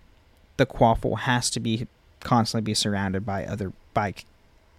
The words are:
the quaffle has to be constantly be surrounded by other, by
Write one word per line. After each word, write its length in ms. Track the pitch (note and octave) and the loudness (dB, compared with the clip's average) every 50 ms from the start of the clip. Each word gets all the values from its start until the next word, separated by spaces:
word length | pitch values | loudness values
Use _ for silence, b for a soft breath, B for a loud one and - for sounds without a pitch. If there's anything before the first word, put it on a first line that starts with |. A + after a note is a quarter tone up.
| - _ _ _ _ _ _ _ _ _ _ | -20 _ _ _ _ _ _ _ _ _ _
the 100 | - C3+ | 0 0
quaffle 540 | - - - B2+ A#2 A2+ A2+ - A#2+ A2 G#2+ | 0 4 4 4 6 4 4 2 -2 -2 -2
has 300 | - C3 B2 B2 A#2+ - | 0 0 0 0 0 -2
to 100 | - A#2+ | -4 -2
be 260 | A#2 A#2 A2+ A2+ B2 - - _ _ _ _ _ | -2 -2 -2 -2 -4 -8 -12 _ _ _ _ _
constantly 440 | - - B2 A#2+ A2+ - - A#2 G#2+ | -2 2 4 4 4 4 0 -2 -2
be 100 | A2 G#2 | 0 0
surrounded 500 | - - G#2+ G2+ G2 G2 G2 F#2+ F#2+ G2+ | 0 0 0 0 -2 -2 -2 -2 -4 -4
by 200 | A2 G2 G2 - | -4 -6 -6 -6
other, 280 | - - G#2 G#2 F#2 - - - - _ | -6 -6 -6 -6 -8 -8 -12 -20 -4 _
by 200 | A#2 G#2 G2 F2+ - - - _ _ _ _ _ _ _ _ _ | -2 -2 -2 -4 -8 -14 -20 _ _ _ _ _ _ _ _ _